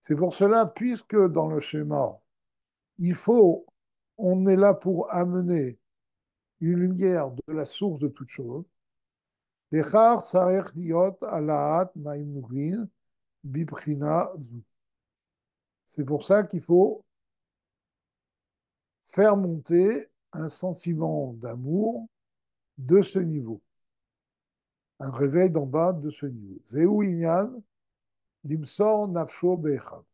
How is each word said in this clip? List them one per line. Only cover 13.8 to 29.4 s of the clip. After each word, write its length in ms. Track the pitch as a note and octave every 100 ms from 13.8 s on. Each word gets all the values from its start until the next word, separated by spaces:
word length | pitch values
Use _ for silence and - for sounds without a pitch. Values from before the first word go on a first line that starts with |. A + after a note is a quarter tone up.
| - D3 D3 D#3+ - F#3
זו. 200 | B2+ A#2+ - _ _ _ _ _ _ _ _ _ _ _ _
C'est 180 | - C3+
pour 180 | D3
ça 200 | - G3+
qu'il 180 | G3 F3
faut 420 | - F3 F#3+ - _ _ _ _ _ _ _ _ _ _ _ _ _ _ _ _ _ _ _ _
faire 360 | - - G#3+ G3+
monter 720 | F#3+ E3 - E3+ F#3+ B3+ - _ _
un 180 | - D#3
sentiment 840 | - F#3 E3 F3 D#3+ D#3+ D#3 C3+
d'amour 720 | A#2 A#2 A#2+ B2+ F3 G#3+ A#3 A3+ _ _ _ _ _ _ -
de 240 | B2+ F#3
ce 180 | G3 F#3+
niveau. 420 | E3+ D3+ A#2 G#2+ _ _ _ _ _ _ _ _ _ _ _ _ _ _
Un 120 | C3+
réveil 380 | B2 C#3 D3+ F#3
d'en 160 | D#3+ C#3
bas 280 | C#3+ E3+
de 160 | F3 D3
ce 160 | - C#3+
niveau. 340 | A#2+ G2+ F#2+
זהו 380 | _ B2+ F3 G#3
עניין 580 | G3+ E3+ E3 E3+ G#3+ B3+ - _ _ _ _ _ _ _ D3
למסור 640 | D#3+ C#3+ - G#3+ G#3+ G#3
נפשו 440 | F3 D#3+ -